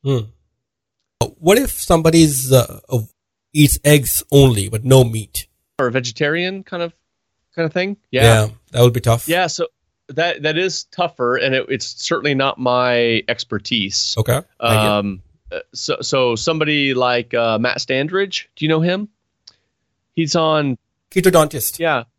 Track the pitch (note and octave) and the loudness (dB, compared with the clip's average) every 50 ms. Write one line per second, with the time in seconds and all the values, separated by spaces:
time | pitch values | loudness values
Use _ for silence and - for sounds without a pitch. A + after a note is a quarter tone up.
0 | - C3+ C3+ A#2+ G#2+ A2 _ _ _ _ _ _ _ _ _ _ _ _ _ _ | -2 -2 -2 -2 -4 -8 _ _ _ _ _ _ _ _ _ _ _ _ _ _
1 | _ _ _ _ - - - _ D#3 E3 G#3 B3 C#4 A#3+ - - - - F3 E3 | _ _ _ _ -8 -8 -8 _ 2 4 4 4 2 -2 -6 -10 0 0 0 2
2 | D#3+ D#3+ D#3+ E3 D#3+ D3+ C#3 C3 C3 B2+ C3 B2+ A#2 - - - _ _ C3+ B2 | 4 4 6 6 6 6 4 -4 0 4 4 4 4 2 -10 -18 _ _ -4 -4
3 | A2 - _ _ _ _ _ _ _ _ - D3+ D3 C#3 - - - D3 D3 C#3+ | -4 -6 _ _ _ _ _ _ _ _ 2 4 4 4 4 2 4 4 4 4
4 | B2 - - - - _ C#3+ C#3+ C#3 C3 A#2 G#2 G2 G2+ A2 G#2+ A2+ B2+ C3 C3+ | 4 0 -4 -6 -4 _ 4 6 6 6 4 0 -2 -4 -6 -6 2 6 6 6
5 | B2 A#2 A2+ A2 G#2 _ - - - _ _ _ _ _ _ - C3+ B2 A#2 C3 | 6 4 0 -8 -10 _ -10 -12 -12 _ _ _ _ _ _ -4 -4 -2 -2 -2
6 | B2+ A#2+ A2 - D3+ C#3+ D#3 E3+ F3 F#3 F#3+ G3 F#3+ - F#3+ F3 E3+ E3+ _ _ | -4 -4 -6 -4 -2 -2 -2 -2 -4 -6 -8 -10 -14 -12 -8 -8 -8 -8 _ _
7 | _ _ _ _ _ _ _ _ _ _ _ E3+ E3 D#3 - F3+ F#3 G3 G3+ _ | _ _ _ _ _ _ _ _ _ _ _ -4 -4 -2 -2 -4 -4 -4 -6 _
8 | _ _ - B2+ A2 A#2 A2+ A2 G#2+ A2 - _ _ _ - B2 A#2+ B2 A#2 B2 | _ _ 0 4 4 6 6 4 2 -2 -6 _ _ _ 2 4 4 4 4 2
9 | - A#2+ A#2 A#2 - - E3+ F3+ F#3 D#3+ - - E3+ - _ _ _ _ _ _ | 0 0 0 0 0 -2 0 0 0 -2 -4 -6 -8 -8 _ _ _ _ _ _
10 | _ - C3 D3 E3 F3 - - C#3+ D#3 D#3 E3 F#3 F#3+ - - - _ - - | _ -10 -4 -4 -2 -2 -4 -4 -4 -4 -2 -2 -2 -2 -4 -8 -12 _ -4 -4
11 | F3 D#3+ _ - B2 A#2+ B2+ - - C3+ C3 C3 - - C3+ A2+ - - - - | -4 -4 _ -2 -2 0 0 0 0 0 0 -2 -2 -4 -6 -6 -6 -12 -12 -10
12 | - - D#3 A2+ - D3 C#3 C3 C3+ C3+ - - B2+ B2 B2 B2 B2 B2 B2 A#2+ | -4 -4 -4 -2 0 -2 0 0 0 -2 -2 -2 -2 0 0 2 2 0 0 2
13 | A#2+ A#2 A2+ G#2+ - - - - - _ A2+ G2+ - - B2 A2+ F#2+ G2 - - | 2 0 0 -2 -2 -4 -6 -6 -6 _ -8 -8 -6 -4 -2 -2 -2 -2 -4 -6
14 | - - - A#2 G#2+ - A#2+ C#3 F3 _ _ _ A#2 A#2 A2+ A2 G#2+ G#2+ G#2 G#2 | -6 -4 -4 -4 -2 -2 -2 -4 -4 _ _ _ -2 0 0 2 2 2 0 0
15 | G2+ G2+ F#2+ F#2 - _ _ _ _ - - - - _ - - - - - - | -2 -4 -8 -10 -16 _ _ _ _ -12 -12 -12 -12 _ -14 -12 -6 -6 -6 -6
16 | - - - C3+ B2+ B2 A#2 A2 - E3+ D#3+ D#3 D#3 D3+ D3+ D3 C#3 C#3 C3 B2 | -4 -2 0 0 0 0 -2 -2 -2 -4 -2 -2 -2 0 0 0 0 0 0 0
17 | B2+ B2 B2 A#2+ A#2 A#2+ - A#2 A#2 A2+ A2 G#2+ A#2 B2 - - - - C3 C3 | 0 0 0 -2 -4 _ -2 -2 0 0 0 0 0 -2 -2 -4 -4 -4 -2 -2
18 | C#3+ D#3 F3+ F#3+ G3 G3 - - - _ _ - D3+ D#3 D#3+ D#3+ E3 F3 F#3 G3+ | -2 -2 -2 -4 -4 -4 -6 -10 -10 _ _ -6 -2 0 0 0 0 0 -2 -4
19 | G#3 G#3 _ _ _ _ _ _ _ - _ _ _ _ _ _ _ _ _ _ | -6 -10 _ _ _ _ _ _ _ -20 _ _ _ _ _ _ _ _ _ _
20 | _ _ _ E3 E3 C#3+ - E3+ D#3+ D#3 D#3 D3+ D3 C#3 B2 _ _ _ _ _ | _ _ _ -4 -4 -2 0 0 0 2 0 0 -2 -2 -6 _ _ _ _ _
21 | _ _ - F#3+ - F#3 E3 E3 D#3 D3 - C3 - - - - E3 E3 D3 B2 | _ _ -4 0 2 4 4 4 2 2 -2 -8 -8 -8 -6 -4 -2 -2 -2 -2
22 | A#2 _ _ | -4 _ _